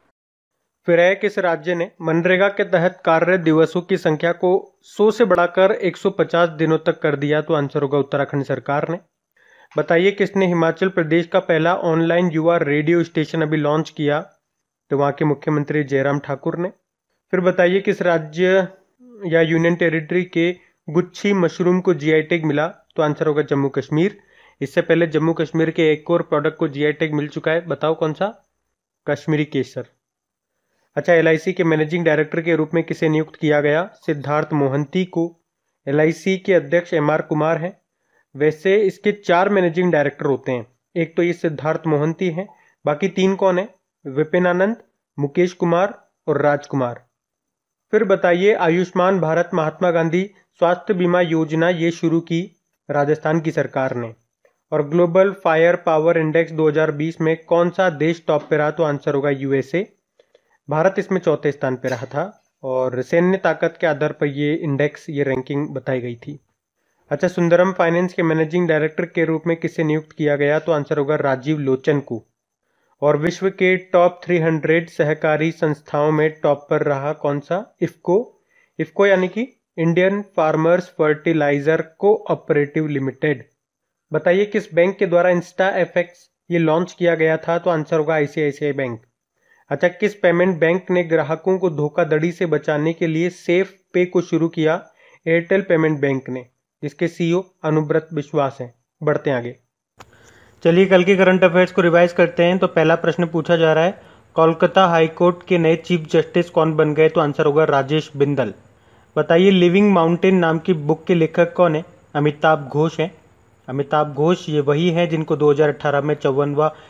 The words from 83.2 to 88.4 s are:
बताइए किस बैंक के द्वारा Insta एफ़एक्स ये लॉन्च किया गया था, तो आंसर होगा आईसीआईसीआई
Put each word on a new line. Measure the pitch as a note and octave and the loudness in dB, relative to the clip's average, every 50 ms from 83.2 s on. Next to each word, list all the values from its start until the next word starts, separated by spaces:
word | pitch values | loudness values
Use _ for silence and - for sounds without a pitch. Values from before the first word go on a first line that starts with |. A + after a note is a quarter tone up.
| - D3+ C#3+ A#2+ - _ _ _ _ _ _ _ _ _ _ _ _ _ | -2 -2 -2 -4 -8 _ _ _ _ _ _ _ _ _ _ _ _ _
बताइए | D3+ D#3 D#3 F3+ F3 F#3+ G#3 | -6 -2 0 2 2 2 0
किस | G3+ G#3 G#3+ - - D#3 | 0 -2 -4 -6 -2 0
बैंक | E3+ F3 F#3+ F#3+ - | 2 2 2 2 -2
के | G#3 | -2
द्वारा | F3+ E3+ E3+ F3 F3+ | 2 2 2 4 2
Insta | F3+ F3 E3 - - - F#3+ F#3+ | 2 0 -2 -6 -4 -2 -2 0
एफ़एक्स | G3 G3 E3+ E3 - F3+ E3+ - _ _ _ _ _ _ _ - | 0 -2 -4 -2 -2 -4 -4 -4 _ _ _ _ _ _ _ -4
ये | E3+ E3+ | -2 0
लॉन्च | E3 D#3 D#3 E3+ F3+ F3 | 2 2 2 0 0 -4
किया | - - F3 E3+ E3 | -4 -2 0 0 2
गया | D#3+ D#3+ D#3 D#3+ | 2 0 0 0
था, | D#3+ - - E3+ E3+ | -2 -2 -4 -4 -2
तो | E3+ F#3 | -2 -2
आंसर | E3 D#3 D3 - F3 D#3 | -2 -2 -2 -2 -2 -2
होगा | D3+ D3+ D#3+ | 0 0 0
आईसीआईसीआई | D#3 D3 C#3+ - E3 | -2 -2 -2 -2 -2